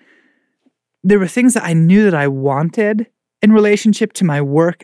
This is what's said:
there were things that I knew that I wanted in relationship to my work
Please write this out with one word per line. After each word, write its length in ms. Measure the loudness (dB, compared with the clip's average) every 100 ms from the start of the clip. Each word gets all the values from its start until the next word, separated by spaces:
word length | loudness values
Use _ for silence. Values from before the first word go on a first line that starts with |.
| _ _ _ _ _ _ _ _ _ _
there 160 | 0 0
were 80 | 0
things 260 | 0 0 0
that 80 |
I 100 | -2
knew 300 | 0 2 4
that 100 | 2
I 140 | 0 -2
wanted 800 | -2 -4 -2 -4 -2 -2 -2 -6 _ _ _
in 100 | 2
relationship 640 | 2 2 0 0 -2 -4
to 100 | -4 -4
my 160 | -2
work 420 | -2 0 -2 -4